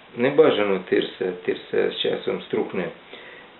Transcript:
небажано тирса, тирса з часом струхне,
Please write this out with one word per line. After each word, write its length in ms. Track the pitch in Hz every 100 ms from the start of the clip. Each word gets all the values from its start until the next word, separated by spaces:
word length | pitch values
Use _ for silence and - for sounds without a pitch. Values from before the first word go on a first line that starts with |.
| - 120
небажано 600 | 127 147 147 113 104 95 92
тирса, 420 | 101 - - 95 90 -
тирса 460 | - - 104 98
з 40 | -
часом 460 | 104 95 - 95
струхне, 440 | - - 95 98 85 - - - - - - -